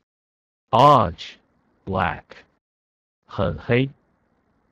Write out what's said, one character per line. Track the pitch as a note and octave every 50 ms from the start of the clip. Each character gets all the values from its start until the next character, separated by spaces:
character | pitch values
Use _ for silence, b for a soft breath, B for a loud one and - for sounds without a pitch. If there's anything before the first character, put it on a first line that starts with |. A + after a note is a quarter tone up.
| _ _ _ _ _ _ _ _ _ _ _ _ _ _
arch，black， | - A2+ C3+ D3 D3 B2 G#2 E2+ E2 - - - - - _ _ _ _ _ _ _ _ _ - G2 G2 F#2 F2 - - - - - - - _ _ _ _ _ _ _ _ _ _ _ _ _ _ _ _
很 | - - - G2+ - D#2 D2+
黑。 | - - A#2+ B2 C3+ C#3 - _ _ _ _ _ _ _ _ _ _ _ _ _ _ _